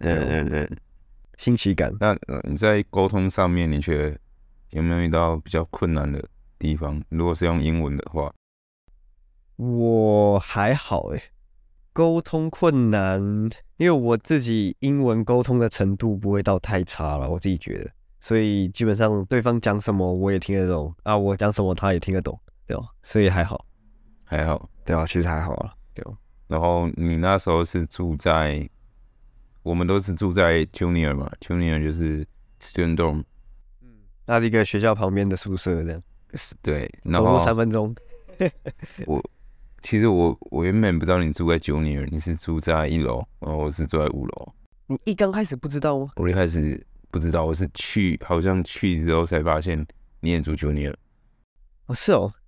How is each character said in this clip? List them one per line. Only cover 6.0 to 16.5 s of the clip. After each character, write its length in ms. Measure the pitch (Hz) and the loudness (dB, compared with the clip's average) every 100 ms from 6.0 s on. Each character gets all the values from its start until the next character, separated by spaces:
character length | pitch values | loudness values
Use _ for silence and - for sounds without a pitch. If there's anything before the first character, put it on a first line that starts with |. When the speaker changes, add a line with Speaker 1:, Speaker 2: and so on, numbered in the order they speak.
| 71 | -2
Speaker 1:
的 120 | 71 - - - - | -4 -10 -18 -20 -6
地 180 | 78 76 | -4 -2
方？ 260 | 76 76 - | -4 -6 -4
如 160 | 80 | -2
果 100 | 85 | -2
是 120 | 80 85 | 0 0
用 160 | 85 | 0
英 180 | 76 82 | 0 0
文 160 | 73 69 | -2 -4
的 140 | - | -6
话。 200 | 78 71 - _ _ _ _ _ - _ _ _ _ _ - | -6 -6 -8 _ _ _ _ _ -20 _ _ _ _ _ -8
Speaker 2:
我 840 | 120 120 117 113 107 104 104 101 | -2 0 4 4 6 6 6 4
还 360 | - - 104 | 0 0 2
好 340 | 143 - 101 - | 0 0 -4 -4
欸， 140 | - - - _ _ _ _ _ | -8 -10 -20 _ _ _ _ _
沟 260 | - 165 165 | 0 2 2
通 300 | - 160 160 | -2 -2 -4
困 400 | - 170 139 113 | 0 2 4 4
难， 320 | 104 95 95 101 107 110 - - - | 4 2 0 0 -2 -4 -6 -12 0
因 80 | 175 | 2
为 40 | |
我 240 | 151 117 113 | 4 2 0
自 200 | - 156 | 2 0
己 380 | 120 113 98 - | 2 0 0 -2
英 220 | 139 143 | -2 2
文 220 | 127 113 | 2 2
沟 180 | 107 123 | 2 2
通 160 | 120 123 | 2 2
的 80 | 117 | 2
程 300 | - 98 98 | 0 0 0
度 180 | 113 | -2
不 160 | 98 98 | -2 0
会 120 | 101 | 0
到 160 | 101 | 2